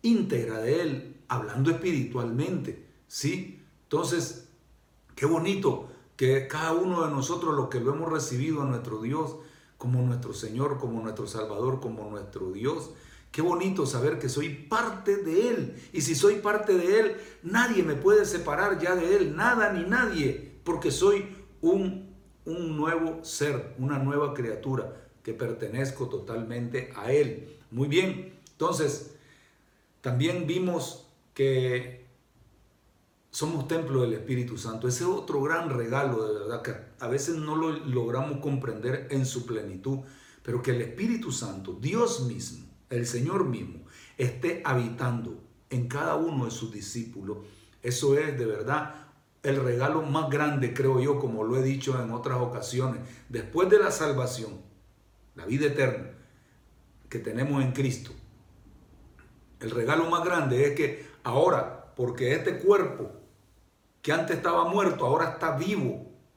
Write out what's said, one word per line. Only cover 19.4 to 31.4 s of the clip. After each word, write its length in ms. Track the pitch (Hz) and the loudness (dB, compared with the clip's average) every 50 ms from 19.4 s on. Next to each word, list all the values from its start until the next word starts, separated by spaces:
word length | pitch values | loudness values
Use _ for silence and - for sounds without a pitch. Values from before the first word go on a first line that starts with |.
| 208 240 247 226 214 196 | 2 4 4 4 4 2
ni 140 | 190 175 165 | 2 0 0
nadie, 720 | 185 220 254 254 214 180 165 143 127 - - - - - - - | 2 4 4 4 2 2 0 0 0 0 -2 -8 -14 -18 -10 -4
porque 260 | - 165 151 - 156 | -2 -2 0 0 0
soy 420 | 131 - 180 196 202 196 196 - - - - - - - | 0 4 6 6 6 4 2 -4 -12 -16 -18 -20 -14 0
un, 520 | - 165 190 196 190 185 - - - - - - - - - _ - | 2 4 4 4 2 0 -4 -6 -10 -14 -20 -20 -20 -20 -20 _ -10
un 320 | 160 165 170 170 160 156 | -8 -6 -6 -4 -4 -2
nuevo 480 | 151 151 160 165 165 165 165 160 160 - | 0 0 2 2 2 0 -2 -4 -6 -10
ser, 500 | - - - 147 147 139 123 - - - - | -10 -4 -2 0 0 0 -2 -6 -8 -8 -4
una 200 | 127 139 147 135 | -4 -2 0 0
nueva 340 | 135 139 143 143 147 139 - | 0 0 2 0 0 0 -2
criatura, 680 | - 120 113 107 - - 139 131 120 98 - - - - - _ _ _ | -4 -4 -4 -4 -6 -4 -4 -4 -4 -4 -6 -12 -16 -20 -20 _ _ _
que 100 | - 107 | -8 -6
pertenezco 760 | - 127 113 117 - 117 101 107 127 139 131 131 - 127 - | -4 -4 -4 -4 -6 -6 -6 -4 -2 -2 -4 -2 -6 -6 -6
totalmente 840 | - - - - 113 117 117 110 117 120 120 117 120 131 - - - 104 | -6 -8 -6 -6 -6 -6 -6 -6 -6 -6 -6 -4 -4 -6 -6 -6 -12 -10
a 160 | 104 117 135 | -2 2 4
Él. 440 | 147 143 127 - - - - - - - - | 4 4 2 0 -8 -12 -16 -20 -20 -20 -10
Muy 160 | 113 120 139 147 | -2 -2 0 2
bien, 500 | 143 175 185 190 - - - - - - - - | 4 2 2 2 -2 -6 -10 -14 -16 -20 -20 -20
entonces... 640 | _ _ 156 175 170 135 156 135 - - - - - - - - - _ _ _ _ _ _ _ _ _ _ _ _ _ | _ _ 0 0 2 2 2 0 0 -2 -10 -14 -18 -20 -20 -20 -20 _ _ _ _ _ _ _ _ _ _ _ _ _
También 440 | - 127 123 123 143 165 180 180 165 | -4 0 2 2 2 2 2 0 0
vimos 640 | 143 170 180 185 180 175 170 - - - - - _ _ _ _ _ _ | 0 0 0 2 2 0 0 -2 -4 -10 -14 -20 _ _ _ _ _ _
que 720 | - | 2